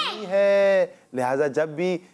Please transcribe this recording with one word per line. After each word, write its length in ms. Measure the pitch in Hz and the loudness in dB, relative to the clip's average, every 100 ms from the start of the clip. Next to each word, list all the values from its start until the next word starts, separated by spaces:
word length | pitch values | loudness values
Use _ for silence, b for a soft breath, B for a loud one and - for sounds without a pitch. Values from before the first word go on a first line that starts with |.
| 571 | -2
नहीं 200 | 381 190 | -6 -4
है। 680 | 196 202 202 196 190 175 B B 123 | 0 2 4 4 2 0 B B -4
लिहाजा 320 | 127 135 147 | -2 0 0
जब 260 | 135 160 151 | -2 -4 -2
भी 200 | 180 175 B | -4 -4 B